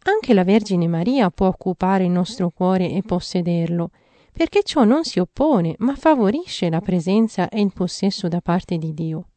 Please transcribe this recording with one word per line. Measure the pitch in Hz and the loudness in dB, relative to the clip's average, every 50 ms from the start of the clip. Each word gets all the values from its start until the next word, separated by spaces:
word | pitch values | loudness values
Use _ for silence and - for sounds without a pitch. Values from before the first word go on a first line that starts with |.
| - | -2
anche | 370 403 440 - - 233 | 0 0 0 2 2 4
la | 190 180 | 4 4
Vergine | 180 202 226 214 208 190 175 165 | 4 4 2 2 2 0 0 0
Maria | 170 170 165 175 226 262 277 214 180 | 0 0 -2 0 0 2 2 2 0
può | - - 190 185 | 0 0 0 0
occupare | - - - 190 180 - 180 185 196 190 185 | 0 -2 -4 -6 -4 -2 0 0 2 2 2
il | 175 | 2
nostro | 180 180 170 - - - 180 175 | 2 0 0 -2 -2 -4 -4 -4
cuore | - - 185 185 190 185 185 170 | -2 -2 0 0 2 0 0 -2
e | 123 190 190 | -2 -4 -4
possederlo, | - 180 180 - - - 185 170 175 175 170 165 165 170 170 170 175 _ _ _ _ _ _ _ _ - | -2 -4 -4 -4 -4 -4 -2 -2 0 0 0 0 -2 -2 -4 -4 -6 _ _ _ _ _ _ _ _ -4
perché | - 330 - - 403 403 | -2 -2 0 2 0 0
ciò | - - 311 233 | 0 2 4 4
non | 202 254 320 330 | 4 4 2 0
si | - - - | -2 -2 -2
oppone, | 180 - - - 269 320 285 190 170 165 160 - | -2 -2 -2 0 2 2 2 2 2 0 -2 -2
ma | 214 254 277 | -2 -4 -2
favorisce | - - 320 311 262 214 190 226 311 359 - - - - 170 | 0 2 2 4 4 4 2 2 0 -4 -8 -6 -4 -2 0
la | 165 165 | 0 -2
presenza | 202 - 180 180 151 185 196 220 226 214 - - 180 - | -2 0 -2 -2 0 2 2 2 2 0 0 -2 -4 -2
e | - 220 | 0 0
il | 208 196 - | 0 0 0
possesso | - 185 175 - - - 202 - - - 170 | -2 -4 -4 -4 -2 -2 -2 -2 -2 -4 -4
da | 165 175 | -4 -4
parte | - - 170 185 - - 175 165 | -2 0 -2 -2 -2 -2 -6 -4
di | 156 160 156 | -4 -6 -6
Dio. | 151 165 160 160 160 - - _ | -6 -6 -6 -6 -6 -10 -12 _